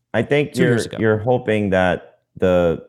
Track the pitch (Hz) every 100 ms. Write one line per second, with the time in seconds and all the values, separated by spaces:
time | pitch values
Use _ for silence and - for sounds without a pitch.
0 | _ 110 - 143 147 - 123 117 - -
1 | 110 107 113 123 117 110 104 92 92 82
2 | - _ _ - 92 90 85 80